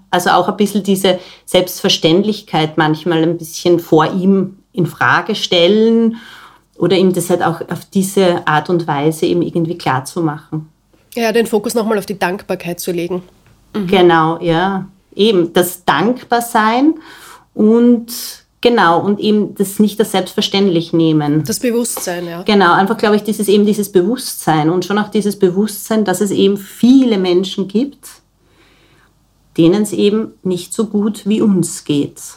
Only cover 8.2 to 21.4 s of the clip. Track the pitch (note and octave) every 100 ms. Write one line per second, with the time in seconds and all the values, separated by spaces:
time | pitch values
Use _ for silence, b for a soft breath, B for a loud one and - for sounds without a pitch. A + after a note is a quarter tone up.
8.2 | F#3 F3 - D3+ D3+ F3 D#3+ C#3+ D3 D#3+
9.2 | E3+ F3 E3 F3 D#3+ E3+ - D3 C3+ -
10.2 | D#3+ D3 - D#3 D#3 _ _ _ _ -
11.2 | A3+ A3+ A3+ G#3+ A#3 A#3 G#3+ G#3+ F#3 F#3+
12.2 | F3 F#3+ - F3+ F3 F3 - F3 F3 F3+
13.2 | F3+ _ _ _ _ G#3+ F#3 G3 F3+ E3
14.2 | D#3+ E3 E3+ E3 F#3 G3 F#3+ _ _ -
15.2 | G#3 F#3+ E3+ - F3 - - D3 G3 B3
16.2 | - A#3 A#3 A3+ G#3+ A#3+ D4 D#4+ B B
17.2 | B B B - G#3+ A#3 A#3+ A#3+ A#3 -
18.2 | - - _ _ A#3+ A#3+ E3+ E3+ F#3+ G3+
19.2 | G#3+ G#3+ G3 - G3 - G#3+ - G#3+ F#3+
20.2 | F#3 - G3+ G3 G3 E3 E3 E3 D#3+ D#3
21.2 | D3 D3+